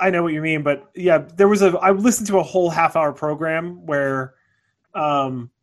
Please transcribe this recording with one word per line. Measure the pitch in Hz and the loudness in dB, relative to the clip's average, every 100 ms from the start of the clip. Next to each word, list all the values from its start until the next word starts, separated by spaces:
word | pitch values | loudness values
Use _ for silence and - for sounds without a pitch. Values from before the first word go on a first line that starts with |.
I | 185 | -2
know | 170 | 0
what | 170 | -2
you | 151 | -2
mean, | 160 156 | -2 -2
but | 147 143 - | -2 -2 -6
yeah, | - 180 160 | -4 2 2
there | - - 202 | 2 2 4
was | 208 | 6
a, | 196 175 | 4 2
I | 185 | 0
listened | 196 226 214 202 | 2 2 0 0
to | 196 | 0
a | |
whole | 151 185 175 | 0 0 0
half | 160 165 165 | 0 0 0
hour | 151 | -2
program | 143 151 147 160 160 175 175 | -2 -6 -4 -4 -4 -6 -10
where, | 170 143 139 135 131 _ _ _ _ _ _ | -6 -2 -2 -4 -8 _ _ _ _ _ _
um, | 196 151 143 135 127 120 _ | -6 -2 -2 -2 -6 -12 _